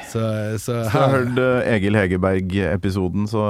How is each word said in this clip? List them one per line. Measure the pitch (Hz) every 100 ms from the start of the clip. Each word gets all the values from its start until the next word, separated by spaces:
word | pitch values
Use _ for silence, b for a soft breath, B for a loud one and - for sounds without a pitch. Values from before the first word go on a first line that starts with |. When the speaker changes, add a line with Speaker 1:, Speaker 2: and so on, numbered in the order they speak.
| -
Speaker 1:
Så, | 113 113 107 107
så | 107
Speaker 2:
Så | - 120
jeg | 113
Speaker 1:
her | 143
Speaker 2:
har | 139
hørt, | 135 123 123
eh, | 127 127 - 113
Egil | 95
Hegerberg-episoden, | 107 95 92 95 95 92 98 90 95 101 95 92 95 107
så | 113